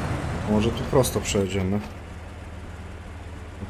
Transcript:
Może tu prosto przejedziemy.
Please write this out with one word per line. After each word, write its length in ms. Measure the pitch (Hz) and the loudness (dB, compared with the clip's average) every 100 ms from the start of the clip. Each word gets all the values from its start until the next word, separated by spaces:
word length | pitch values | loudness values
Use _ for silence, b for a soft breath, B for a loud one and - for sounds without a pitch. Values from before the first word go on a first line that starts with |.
| - - - - - | -2 -2 -2 -2 2
Może 200 | 107 113 | 4 4
tu 120 | - | 2
prosto 360 | 117 139 120 107 | 4 6 6 2
przejedziemy. 600 | - 104 95 98 95 101 - - - - - - - - - - - - - - - - - - 95 | 2 4 4 4 2 2 -2 -8 -12 -12 -12 -12 -12 -12 -12 -12 -12 -12 -12 -12 -12 -10 -12 -10 -2